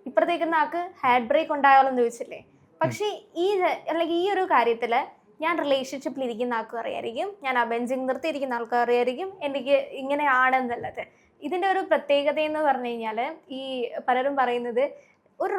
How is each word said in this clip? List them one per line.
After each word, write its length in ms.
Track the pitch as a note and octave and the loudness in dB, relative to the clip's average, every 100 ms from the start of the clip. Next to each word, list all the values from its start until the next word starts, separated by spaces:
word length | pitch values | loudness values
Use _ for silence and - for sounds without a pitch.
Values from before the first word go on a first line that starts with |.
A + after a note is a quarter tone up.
| - | -4
ഇപ്പുറത്തേക്കുന്ന 480 | B3 E4+ E4+ D#4+ | 0 2 2 0
ആൾക്ക് 360 | E4 D4 E4+ F4 - | 0 0 -2 -6 -2
ഹാർട്ട് 240 | C4+ B3 A3+ | 2 2 4
ബ്രേക്ക് 240 | C#4+ D#4 | 2 2
ഉണ്ടായാലോ 360 | D4 C#4 C4+ C4+ | 4 8 8 6
എന്ന് 140 | B3+ | 4
ചോദിച്ചില്ലേ? 420 | A#3+ A#3 - - - _ _ - | 0 -2 -10 -14 -18 _ _ -4
പക്ഷേ 400 | D#4+ - G#4 F4+ - - | -2 0 -4 -4 -8 -2
ഈ 180 | F#4 | 0
ഇത്, 360 | G4+ F4 C4+ - | 2 0 0 -2
അല്ലെങ്കിൽ 240 | D#4+ E4+ | -2 0
ഈ 160 | E4+ F#4 | 0 0
ഒരു 140 | F#4+ | 0
കാര്യത്തില് 760 | F#4 C4 A#3 A3+ A#3 A#3 - - _ - | 2 4 4 2 0 0 -2 -8 _ -6
ഞാൻ 160 | D#4 E4 | -2 0
റിലേഷൻഷിപ്പിൽ 680 | D4 C4+ B3+ C#4+ D4+ C4 | 2 0 0 -8 -8 -4
ഇരിക്കുന്ന 300 | B3+ A3 B3 | -4 -4 -4
ആൾക്കും 240 | A#3 A3+ A#3 | -4 -4 -8
അറിയായിരിക്കും, 540 | A3+ - A#3 A#3 F#4+ G4+ | -6 -6 -6 -6 -6 -6
ഞാൻ 160 | C#4 B3+ | -2 0
ആ 60 | |
ബെഞ്ചിങ് 440 | A#3 A#3 A#3+ C4 C4 | 0 0 -2 -2 -2
നിർത്തിയിരിക്കുന്ന 460 | C4 D#4+ C#4+ C4+ | -4 -4 -4 -4
ആൾക്കും 240 | A#3+ A3+ A#3+ | -4 -2 0
അറിയായിരിക്കും 540 | A#3+ A#3+ B3 B3+ F#4+ F#4+ | 2 2 2 -2 -6 -8
എനിക്ക് 460 | D4 C#4 B3 C#4 C#4 | -6 -4 2 0 0
ഇങ്ങനെയാണെന്നുള്ളത്. 1120 | - C4+ C#4+ D4 B3+ B3+ C4 B3 A#3 - - - _ _ _ | -6 -4 0 2 4 4 2 0 -4 -8 -10 -12 _ _ _
ഇതിന്റെ 260 | C#4+ F4 F#4+ | -6 -2 0
ഒരു 100 | F#4+ | 0
പ്രത്യേകത 640 | F#4+ D4 D4 C#4+ C#4+ C#4+ | 2 0 2 2 2 0
എന്ന് 200 | D4+ D4+ | 0 0
പറഞ്ഞു 280 | D4+ B3+ B3 | 2 0 -2
കഴിഞ്ഞാല്, 640 | A#3 A3 G#3+ C4 D#4+ - | -6 -6 -4 -4 -6 -12
ഈ 380 | C4 C4+ C4 A#3 - A#3 | -12 -8 -6 -6 -4 0
പലരും 280 | B3 C4+ C#4 | 0 2 0
പറയുന്നത് 540 | B3 A#3+ A#3+ A#3 C#4+ - - _ _ - | 0 0 -2 0 -2 -4 -20 _ _ -6
ഒരു 140 | F#4 | -4